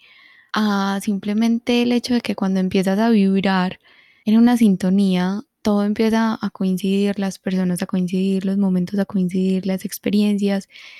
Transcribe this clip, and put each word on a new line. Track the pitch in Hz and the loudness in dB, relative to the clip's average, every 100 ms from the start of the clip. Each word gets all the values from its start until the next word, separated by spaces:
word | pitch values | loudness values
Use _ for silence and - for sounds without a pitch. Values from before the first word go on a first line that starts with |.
| _ - - _ _ | _ -20 -20 _ _
a | - 214 202 196 196 | -2 0 0 0 -2
simplemente | 208 196 202 208 226 233 - 240 | -4 -4 -2 0 0 0 0 0
el | 240 | 2
hecho | 240 233 240 | 0 0 -2
de | |
que | - 202 | -2 -4
cuando | 190 190 | -2 0
empiezas | 185 190 190 190 | 0 0 0 0
a | 226 | 2
vibrar | 220 196 190 196 190 180 - _ _ _ _ - | 4 4 2 0 0 -2 -6 _ _ _ _ 0
en | 220 | 4
una | 233 240 | 4 6
sintonía, | 226 185 185 196 196 180 180 196 - _ | 4 2 2 2 2 2 0 -4 -10 _
todo | 226 208 | -2 0
empieza | 202 208 220 226 226 220 | 0 0 0 2 0 -2
a | 196 | -6
coincidir, | - 190 185 190 196 202 202 | -4 -2 -2 0 0 0 -2
las | 190 - | -6 -6
personas | - 185 185 180 | -4 -2 -2 -2
a | 190 | -2
coincidir, | 190 180 185 190 190 190 | -2 -2 -2 -2 -2 -2
los | 196 | 0
momentos | 196 185 180 202 | 0 0 -2 -4
a | 196 | -2
coincidir, | 202 180 185 185 190 185 | -2 -2 0 0 -2 -2
las | 190 | -6
experiencias. | 196 - - 208 208 202 202 196 - - - - | -6 -6 -2 0 2 0 0 -2 -6 -20 -20 -20